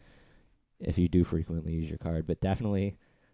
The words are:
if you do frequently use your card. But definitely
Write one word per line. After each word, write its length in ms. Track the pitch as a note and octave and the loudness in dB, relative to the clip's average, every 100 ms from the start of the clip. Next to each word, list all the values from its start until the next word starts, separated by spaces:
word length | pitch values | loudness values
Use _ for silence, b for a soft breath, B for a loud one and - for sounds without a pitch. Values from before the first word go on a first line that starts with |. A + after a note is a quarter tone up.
| b b b b b b _ - | b b b b b b _ -8
if 180 | - E2 | -2 2
you 100 | F2 | 4
do 160 | F2+ | 4
frequently 500 | E2+ E2+ E2 E2 D#2+ | 4 0 -2 -4 -4
use 160 | E2 D#2 | -4 -4
your 80 | D#2 | -6
card. 300 | E2 E2 D#2 | -4 -2 -2
But 140 | E2 | -2
definitely 560 | F#2+ G2 A2 G2 G2 - _ _ _ | 0 0 0 0 -2 -4 _ _ _